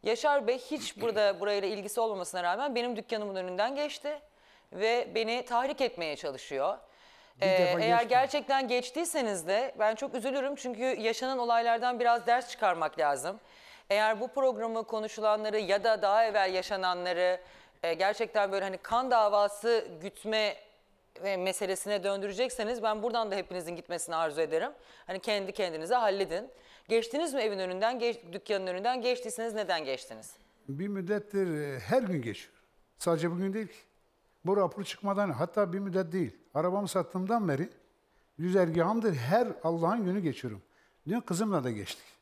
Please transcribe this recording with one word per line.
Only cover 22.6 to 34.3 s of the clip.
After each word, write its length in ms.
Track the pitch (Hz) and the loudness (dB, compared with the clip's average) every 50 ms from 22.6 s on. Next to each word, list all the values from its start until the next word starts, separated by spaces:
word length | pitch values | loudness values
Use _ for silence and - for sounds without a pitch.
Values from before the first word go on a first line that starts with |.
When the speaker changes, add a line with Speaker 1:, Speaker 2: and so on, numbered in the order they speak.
| 214 214 254 233 208 | -4 -4 -2 -2 -2
Speaker 1:
ben 200 | 220 214 214 202 | -2 -2 0 -2
buradan 280 | 240 226 233 226 208 | -2 0 0 -2 -2
da 40 | 196 | -2
hepinizin 400 | 202 180 - 185 180 165 165 175 | -4 -6 -6 -8 -8 -8 -8 -10
gitmesini 400 | 165 - - 170 165 - - 165 | -10 -8 -8 -6 -6 -6 -4 -2
arzu 260 | 160 165 160 143 156 | -2 0 0 0 -2
ederim. 300 | 165 156 160 156 196 277 294 - - - - - - | -2 0 0 0 0 -2 -6 -12 -20 -20 -20 -20 -12
Hani 120 | - 185 190 | -10 -10 -6
kendi 320 | - - 214 202 196 185 | -2 -2 -2 -2 -2 -4
kendinize 440 | - - 202 175 160 156 160 170 247 | -4 -4 -4 -2 -2 -6 -2 0 0
halledin. 540 | 247 233 208 190 196 190 - 160 185 233 269 - - - - - - _ - | 2 2 2 2 0 -2 -2 -2 -6 -6 -10 -18 -20 -20 -20 -20 -20 _ 0
Geçtiniz 440 | 220 226 226 226 - 285 339 320 262 | 0 0 0 0 -2 -2 -2 0 0
mi 80 | 277 | 0
evin 180 | 220 220 202 190 | 0 0 0 -2
önünden, 400 | 185 185 180 185 208 226 254 247 | -4 -4 -2 0 0 0 0 0
geç-, 220 | 240 240 220 - - 170 | -2 -2 -2 -4 -10 -12
dükkanın 360 | 170 170 - - 208 196 190 | -12 -12 -4 -2 -2 -2 -2
önünden? 340 | 185 180 185 202 240 254 254 | -4 -4 -2 -2 -2 -2 0
Geçtiyseniz 520 | 220 247 254 247 247 226 214 - 226 233 208 | 0 0 -2 -2 -4 -8 -6 -6 -6 -4 -4
neden 320 | 214 208 170 180 165 156 | -4 -2 0 -2 -2 0
geçtiniz? 500 | 135 131 127 - - 117 110 110 - - _ _ _ _ _ _ | -4 -4 -6 -6 -14 -16 -16 -16 -18 -20 _ _ _ _ _ _
Speaker 2:
Bir 200 | - 135 143 185 | -10 -6 -6 -4
müddettir, 720 | 202 202 196 185 170 208 208 202 208 - 196 190 175 156 151 147 143 135 | -4 -4 -4 -2 -2 -2 -2 -2 -4 -2 0 0 0 0 -2 -4 -4 -6
e, 40 | 127 | -8
her 220 | 95 98 - 269 | -2 2 2 2
gün 200 | 240 190 180 147 | 2 2 -2 -2
geçiyor. 320 | 117 113 98 - - - _ _ _ _ _ _ _ _ _ | -2 -4 -6 -8 -12 -18 _ _ _ _ _ _ _ _ _
Sadece 340 | _ - 175 170 156 156 170 | _ 0 0 2 2 0 -2
bugün 220 | 170 175 190 196 190 | -2 -2 -4 -4 -4
değil 140 | 220 220 | -4 -8
ki. 100 | - - - - _ _ _ _ _ _ _ _ _ | -8 -12 -20 -20 _ _ _ _ _ _ _ _ _